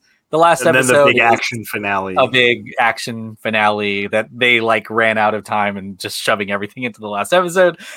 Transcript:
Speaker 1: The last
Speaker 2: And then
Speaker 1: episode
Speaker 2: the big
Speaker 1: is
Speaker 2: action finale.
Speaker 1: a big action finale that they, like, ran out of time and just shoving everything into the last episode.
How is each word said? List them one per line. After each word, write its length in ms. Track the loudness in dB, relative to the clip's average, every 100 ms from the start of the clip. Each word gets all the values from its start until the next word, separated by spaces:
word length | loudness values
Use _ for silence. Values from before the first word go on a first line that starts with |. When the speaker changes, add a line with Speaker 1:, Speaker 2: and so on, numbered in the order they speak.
| _ _ _
Speaker 1:
The 80 | 2
last 220 | 4 4
Speaker 2:
And 60 | 4
then 80 | 4
Speaker 1:
episode 320 | 4 4 4
Speaker 2:
the 60 |
big 20 | 4
Speaker 1:
is 60 |
Speaker 2:
action 420 | 4 2 -2 -8 -10
finale. 480 | -8 -4 -4 -2 0
Speaker 1:
a 120 | 0
big 440 | 2 2 0 -4 -2
action 560 | -2 -2 -8 -10 -12 -10
finale 640 | -4 0 0 0 -2 -2 -2
that 180 | -4 -4
they, 300 | 0 2 2
like, 300 | 2 0 -2
ran 260 | 0 2 2
out 160 | 0
of 100 | -2
time 320 | -4 -2 -2 -4
and 220 | -12 -12
just 220 | -12 -4
shoving 320 | -2 -2 -2
everything 320 | -6 -6 -8
into 180 | -10 -10
the 60 | -8
last 240 | -6 0
episode. 460 | 0 2 2 2 0 -12